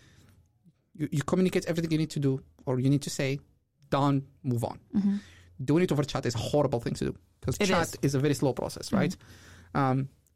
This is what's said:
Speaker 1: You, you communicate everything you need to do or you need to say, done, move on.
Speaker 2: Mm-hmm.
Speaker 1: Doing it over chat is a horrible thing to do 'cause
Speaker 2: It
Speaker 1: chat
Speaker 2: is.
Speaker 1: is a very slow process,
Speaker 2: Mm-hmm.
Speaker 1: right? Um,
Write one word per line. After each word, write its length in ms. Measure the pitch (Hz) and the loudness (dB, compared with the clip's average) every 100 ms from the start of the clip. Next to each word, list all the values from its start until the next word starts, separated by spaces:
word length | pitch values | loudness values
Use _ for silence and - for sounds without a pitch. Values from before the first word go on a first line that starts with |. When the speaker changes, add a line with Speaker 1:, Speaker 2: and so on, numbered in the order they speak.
| - _ - _ _ _ _ _ _ - | -20 _ -20 _ _ _ _ _ _ -10
Speaker 1:
You, 120 | 147 | -4
you 120 | 147 | -4
communicate 420 | - 180 185 185 175 | -2 0 2 0 -2
everything 240 | 170 165 | 0 2
you 60 | 156 | 2
need 120 | 156 | 0
to 80 | 151 | 0
do 220 | 139 135 - _ - | 0 0 -6 _ -4
or 140 | 127 | 0
you 100 | 135 | 4
need 120 | 139 | 2
to 60 | 160 | 0
say, 300 | - 139 139 - _ _ _ - | -2 -2 -2 -8 _ _ _ -2
done, 340 | 139 143 139 139 _ | 2 2 2 -2 _
move 200 | 135 120 | -2 -2
on. 160 | 113 - - 202 | -2 -8 -4 0
Speaker 2:
Mm-hmm. 200 | 196 202 - - - - 131 | 0 0 -6 -20 -20 -10 0
Speaker 1:
Doing 180 | 156 | 2
it 80 | 180 | 2
over 120 | 147 | 0
chat 220 | 143 131 127 | -2 -2 -2
is 100 | 117 | -2
a 20 | |
horrible 420 | 120 - 131 120 | 0 0 2 0
thing 140 | 139 - | -4 -4
to 100 | 67 | -6
do 100 | - _ _ | -6 _ _
'cause 160 | - - | -6 -2
Speaker 2:
It 80 | 208 | 2
Speaker 1:
chat 200 | 180 165 | 2 0
Speaker 2:
is. 80 | - | 0
Speaker 1:
is 140 | 143 139 | 0 2
a 40 | |
very 140 | 139 | 2
slow 200 | 139 139 | 2 0
process, 340 | - - - - | -2 -6 -8 -2
Speaker 2:
Mm-hmm. 80 | 190 | 0
Speaker 1:
right? 180 | 180 - - - - - - 147 | 0 -4 -16 -20 -20 -20 -6 0
Um, 340 | 135 131 135 _ _ | 2 0 -2 _ _